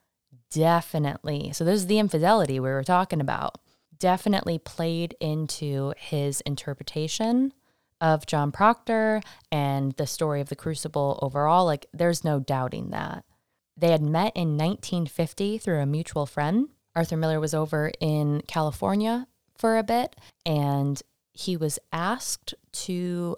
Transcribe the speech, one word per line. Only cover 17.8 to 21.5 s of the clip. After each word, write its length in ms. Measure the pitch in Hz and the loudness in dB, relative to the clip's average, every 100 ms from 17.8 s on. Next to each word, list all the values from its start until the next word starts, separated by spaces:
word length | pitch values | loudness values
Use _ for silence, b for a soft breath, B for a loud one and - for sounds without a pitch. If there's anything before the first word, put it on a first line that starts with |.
| 151 - | -2 -2
in 420 | 160 151 147 147 - | 0 2 2 0 -2
California 800 | 165 156 - - 202 220 240 254 _ _ - | -2 -2 -2 0 0 0 -2 -6 _ _ -2
for 220 | 226 226 | 2 2
a 60 | |
bit, 320 | 220 233 247 - B _ 170 | 2 0 -2 -8 B _ -2
and 540 | 151 143 139 143 139 - _ _ | 0 2 2 0 -2 -8 _ _
he 220 | - - | -10 -6